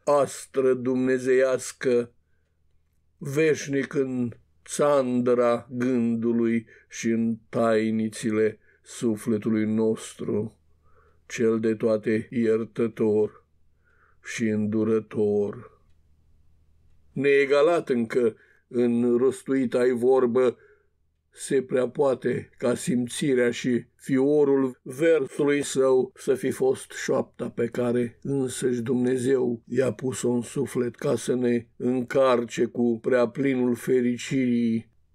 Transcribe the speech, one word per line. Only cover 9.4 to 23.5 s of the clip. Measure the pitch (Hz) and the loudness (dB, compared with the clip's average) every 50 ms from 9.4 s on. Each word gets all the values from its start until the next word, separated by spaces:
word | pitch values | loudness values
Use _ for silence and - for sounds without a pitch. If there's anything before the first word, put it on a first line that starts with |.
| 104 113 110 107 107 | 0 0 0 0 0
nostru, | 107 110 110 113 110 113 - - - - - 117 117 117 104 107 113 - _ _ _ _ _ _ _ _ _ _ _ _ _ _ | 0 0 0 0 0 0 -2 -6 -14 -14 -10 -6 -4 -4 -4 -4 -6 -10 _ _ _ _ _ _ _ _ _ _ _ _ _ _
cel | - - - 120 113 113 113 | -12 -4 0 0 2 2 2
de | 110 113 110 | 0 0 0
toate | 104 117 113 110 107 104 120 110 107 113 - | 0 0 0 0 0 0 0 -2 -2 -2 -4
iertător | 131 120 117 110 110 110 113 107 - - 120 113 107 - 117 110 104 107 107 104 - - _ _ _ _ _ _ _ _ _ _ _ _ _ _ _ _ - | -2 0 2 2 2 0 -2 -4 -4 -4 -4 -2 -2 0 0 2 2 2 0 0 -4 -12 _ _ _ _ _ _ _ _ _ _ _ _ _ _ _ _ -16
și | - - - 117 | -12 -6 -4 -2
îndurător. | 110 107 107 107 104 107 110 107 110 110 110 104 - - 117 107 104 104 104 101 101 113 120 117 - _ _ _ _ _ _ _ _ _ _ _ _ _ _ _ _ _ _ _ _ _ _ _ _ - _ _ _ | -2 0 0 -2 -2 0 0 0 2 0 -2 -2 -4 -4 -2 0 0 2 0 -2 -2 -6 -12 -16 -20 _ _ _ _ _ _ _ _ _ _ _ _ _ _ _ _ _ _ _ _ _ _ _ _ -20 _ _ _
Neegalat | - 135 135 143 139 139 143 135 143 143 143 165 175 165 156 - | -6 -2 2 4 4 4 4 4 4 4 4 4 4 2 0 0
încă | 135 120 113 113 - 127 120 110 - _ _ _ _ _ _ - | 0 0 0 0 0 0 0 0 -2 _ _ _ _ _ _ -6
în | - 120 120 120 117 117 120 123 120 | -2 0 2 2 2 2 2 2 2
rostuita-i | 120 131 131 120 - - - 135 135 131 117 - 127 120 127 | 4 2 2 0 -2 -4 -2 -2 0 0 0 0 2 2 2
vorbă, | 127 117 120 127 131 131 127 120 117 127 127 120 113 - - - _ _ _ _ _ _ _ _ _ _ _ _ | 2 2 2 4 4 4 4 2 2 2 2 2 0 -2 -12 -20 _ _ _ _ _ _ _ _ _ _ _ _
se | _ - - - 143 135 | _ -14 -6 -2 -2 -2
prea | 127 - - 127 123 120 | -2 0 -2 -2 -2 -2
poate | - 151 147 135 127 123 - 123 - 104 101 - _ | 0 0 0 0 0 0 -2 -2 -2 -4 -6 -10 _
ca | - 139 120 120 | -4 -2 -2 -2
simțirea | 117 - - 127 123 123 120 - - 165 147 131 123 123 120 | -2 -2 -2 -2 -2 -2 -4 -6 -4 0 0 2 2 2 0